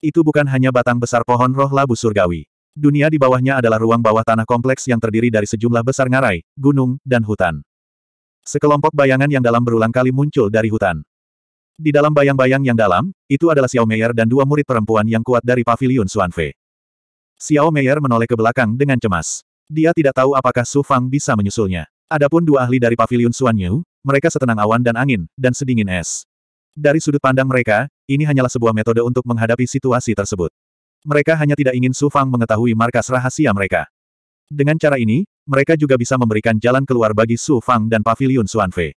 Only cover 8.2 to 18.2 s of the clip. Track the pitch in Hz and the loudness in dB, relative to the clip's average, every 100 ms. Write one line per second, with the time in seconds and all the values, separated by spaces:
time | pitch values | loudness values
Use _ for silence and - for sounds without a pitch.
8.2 | _ _ - 147 147 147 156 151 139 131 | _ _ -8 -2 2 2 0 2 2 2
9.2 | 143 139 120 117 120 113 113 127 127 131 | 2 2 2 2 2 0 0 0 0 0
10.2 | 147 147 104 110 110 110 98 80 73 _ | -2 0 0 0 0 0 -2 -4 -10 _
11.2 | _ _ _ _ _ _ 156 143 147 151 | _ _ _ _ _ _ 0 2 2 4
12.2 | 143 139 127 135 135 113 104 90 170 - | 2 2 2 2 0 2 2 0 -2 -10
13.2 | _ 139 165 151 127 127 113 110 113 117 | _ 0 2 2 2 0 0 0 0 0
14.2 | 113 131 135 147 139 120 104 110 107 113 | 2 2 2 0 0 -2 0 0 0 -2
15.2 | 117 123 120 123 120 117 131 131 95 107 | 0 -2 0 -2 0 0 0 0 -2 -2
16.2 | 90 85 76 - _ _ _ _ _ _ | -4 -4 -8 -8 _ _ _ _ _ _
17.2 | _ _ - 147 156 151 131 147 143 117 | _ _ -2 2 2 2 0 0 0 0